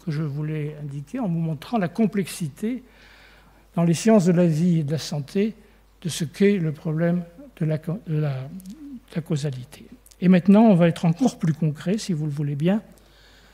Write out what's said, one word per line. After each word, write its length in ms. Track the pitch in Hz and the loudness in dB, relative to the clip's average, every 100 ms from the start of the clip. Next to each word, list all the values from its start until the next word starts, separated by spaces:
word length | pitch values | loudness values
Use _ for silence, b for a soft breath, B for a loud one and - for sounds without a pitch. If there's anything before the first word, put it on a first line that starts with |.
| - | -6
que 60 | |
je 120 | 147 | -4
voulais 520 | 156 143 151 156 147 151 | -4 -6 -6 -6 -8 -8
indiquer 380 | 147 139 143 269 | -12 -12 -10 -6
en 80 | 208 | -4
vous 120 | 165 | -2
montrant 380 | 160 151 - 233 | -4 -6 -4 -2
la 100 | 175 | -2
complexité 960 | - 214 202 180 - 151 - 214 247 - b b b b b b b b - | 0 0 0 -4 -6 -8 -6 -6 -6 -12 b b b b b b b b -2
dans 80 | |
les 100 | 170 | 0
sciences 320 | 165 220 220 170 | 2 4 4 6
de 60 | |
la 140 | 170 175 | 4 4
vie 340 | 151 180 165 | 2 2 0
et 40 | |
de 80 | 143 | -2
la 60 | 151 | -6
santé 580 | - 147 135 196 214 - b b b _ | -6 -8 -4 -2 -4 -6 b b b _
de 80 | 170 | -10
ce 140 | - | -6
qu'est 340 | 156 - 202 202 | -8 2 2 2
le 140 | 160 | -2
problème 520 | 147 165 156 170 175 170 - 285 - | -4 -6 -2 0 0 -4 -14 -20 -6
de 80 | 156 | -2
la 120 | 156 | -2
ca-, 200 | - 196 - | -4 -8 -4
de 100 | 151 | -2
la, 140 | 147 | -2
de 840 | 131 139 185 185 294 285 262 - 170 | -4 -8 -14 -16 -18 -16 -16 -10 -10
la 60 | |
causalité. 680 | - 151 147 127 123 - - - _ - | -4 -4 -4 -8 -12 -20 -20 -20 _ -2
Et 60 | 180 | 4
maintenant, 360 | 185 190 202 | 6 6 6
on 120 | 226 170 | 8 6
va 140 | 170 | 4
être 160 | 165 170 | 4 0
encore 340 | 165 262 - | 2 0 0
plus 140 | 165 | -2
concret, 440 | 147 156 143 175 214 | 0 -2 -2 -4 -4
si 140 | - | -2
vous 140 | 156 156 | -4 -4
le 60 | |
voulez 240 | 143 143 143 | -4 -4 -2
bien. 260 | 165 214 - - b b b b b | 0 0 -4 -18 b b b b b